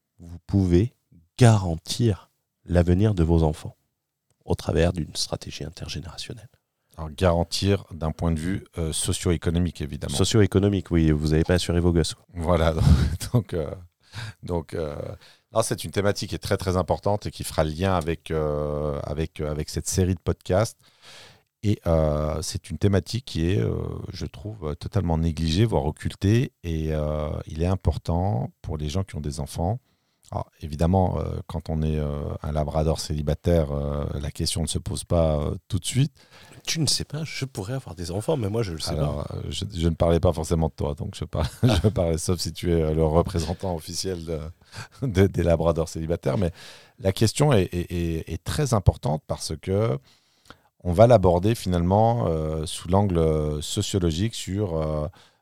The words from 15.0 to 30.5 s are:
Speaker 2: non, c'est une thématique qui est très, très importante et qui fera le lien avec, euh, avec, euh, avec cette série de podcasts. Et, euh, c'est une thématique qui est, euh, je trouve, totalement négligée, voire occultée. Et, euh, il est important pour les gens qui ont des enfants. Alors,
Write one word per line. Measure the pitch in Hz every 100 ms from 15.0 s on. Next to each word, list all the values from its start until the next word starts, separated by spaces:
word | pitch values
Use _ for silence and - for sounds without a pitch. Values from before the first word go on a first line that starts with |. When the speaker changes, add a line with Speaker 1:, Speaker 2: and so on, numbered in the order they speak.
| 87 - - _ _
Speaker 2:
non, | 113
c'est | - 107 87
une |
thématique | 101 101 101 104
qui | 80
est |
très, | - 147
très | 95 90
importante | 85 82 101 104 -
et |
qui | -
fera | - -
le | 78
lien | 78 95 92
avec, | 80 80 -
euh, | 80 76 73 76 73 76 73
avec, | - 76 - -
euh, | 76
avec | 76 76
cette | - -
série | 95 92 90
de |
podcasts. | - - - 92 117 - _ _ - - - - _ _
Et, | 101 107 85
euh, | 80 78 76 76 78
c'est | - - -
une | 80
thématique | 101 95 - 135 -
qui | 80 85
est, | 101
euh, | - - - - -
je | - -
trouve, | - 107 110 76 73
totalement | - 98 87 80
négligée, | 82 80 80 85 113
voire | 85 71
occultée. | - 95 - 98 113 139 _
Et, | 87 80 78
euh, | 78 76 76 76 80 -
il | 78
est | 87
important | 95 - 73 - 85 95 113 - -
pour | - 80
les | 73
gens | 90
qui | 98 78
ont |
des | 73 71
enfants. | 71 - 87 123 _ _ _ _ -
Alors, | - -